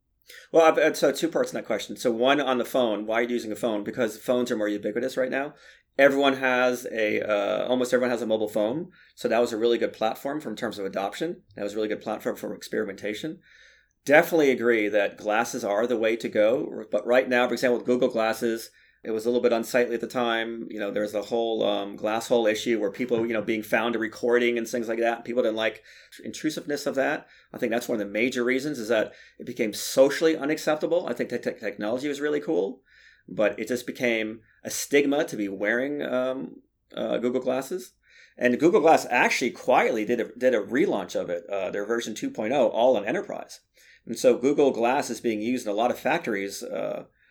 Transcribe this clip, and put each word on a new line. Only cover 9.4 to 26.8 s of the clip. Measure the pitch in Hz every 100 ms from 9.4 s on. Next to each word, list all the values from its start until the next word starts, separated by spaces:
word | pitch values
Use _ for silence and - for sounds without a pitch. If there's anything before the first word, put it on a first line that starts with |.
was | 117
a | 113
really | 117 117
good | 104
platform | - 110 - 139 147
from | 135 107
terms | 120 101
of |
adoption. | 98 95 98 - 160 - _
That | -
was | 101
a | 104
really | 107
good | 104
platform | - 107 127 104
for | 95
experimentation. | - - 110 101 95 104 107 156 160 _ - - _ _ _
Definitely | - 147 170 170 143
agree | 120 117 117 104
that | 104 120 -
glasses | 107 107 120 127
are | 107 101 120
the | 120
way | 110 117
to | 113
go. | 110 107 135 - 110 110
But | - -
right | 123 127
now, | 123 123
for |
example, | 120 131 120
with | 104
Google | 123 127
Glasses, | 117 110 113 120 113 - _ _ _
it | -
was | 110
a | 110
little | 123
bit | 117
unsightly | 117 110 127 120
at | 117
the | 117
time. | 127 120 113 113 117 -
You | 107
know, | 101
there | 101
was | 104
the | 104
whole, | 98 117 117 110
um, | 107 104 101 101
glass | 107 113 -
hole | 120 110
issue | 107 - 113
where | 104
people, | - 123 117 117
you |
know, | 113
being | 101 113
found | 107 117 117 113
recording | 110 - 123 120 120 120
and | 113
things | 123 110
like | 113
that. | 117 117
People | - 120
didn't | 117 110
like | 110 110 - - - -
intrusiveness | - - 156 151 165 143